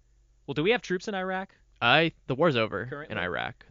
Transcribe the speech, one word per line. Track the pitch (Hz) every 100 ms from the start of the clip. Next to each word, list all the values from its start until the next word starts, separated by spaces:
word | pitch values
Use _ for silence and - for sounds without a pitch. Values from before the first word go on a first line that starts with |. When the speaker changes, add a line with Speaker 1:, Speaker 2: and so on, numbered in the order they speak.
| _ _ _ _ -
Speaker 1:
well, |
do | 143
we | 175
have | 240
troops | - 180 -
in |
Iraq? | 196 185 185 190 _ _ -
Speaker 2:
I, | 117 143 165 - -
the |
war's | 123 170 123
over | 110 98 120
Speaker 1:
Currently? | 143 151
Speaker 2:
in | 110
Iraq. | 90 64 58 - -